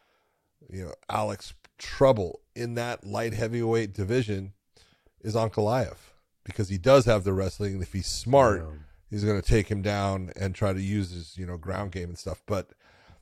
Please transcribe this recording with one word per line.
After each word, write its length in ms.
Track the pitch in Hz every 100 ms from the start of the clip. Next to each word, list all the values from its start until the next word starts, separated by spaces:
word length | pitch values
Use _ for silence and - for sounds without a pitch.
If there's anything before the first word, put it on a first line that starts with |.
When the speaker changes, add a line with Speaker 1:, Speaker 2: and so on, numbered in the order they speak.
| _ _ _ _ _ _ -
Speaker 1:
you 160 | 95 87
know, 80 | - -
Alex 440 | 107 107 113 - - - -
trouble 640 | - - 135 113 87 - _ -
in 200 | 120 120
that 300 | 120 117 101
light 280 | 107 113
heavyweight 600 | 107 113 120 113 113 104
division 600 | 101 95 127 107 98 95 - _ _ _ _ _ _
is 120 | 110 113
Ankalaev, 600 | 110 110 104 123 - - - _ _ _
because 260 | - - 95
he 80 | 98
does 280 | 107 135 117
have 180 | 107
the 100 | 95
wrestling. 400 | 95 95 - 101
And 80 | 95
if 100 | 87
he's 120 | 95 -
smart, 560 | - 113 139 123 92
Speaker 2:
Yeah. 80 | 80 76 - - _
Speaker 1:
he's 140 | 104
gonna 180 | 104 101
take 280 | - 113 98
him 120 | 101
down 500 | 98 101 98 95 92 -
and 140 | 95
try 200 | 90 101
to 80 | 95
use 280 | 95 104 90
his, 240 | 87 80 92
you 120 | 90
know, 100 | 87
ground 340 | 85 95 101
game 180 | 92 85
and 80 | 85
stuff. 260 | - 78 -
But 240 | 98 - _ _ _ - -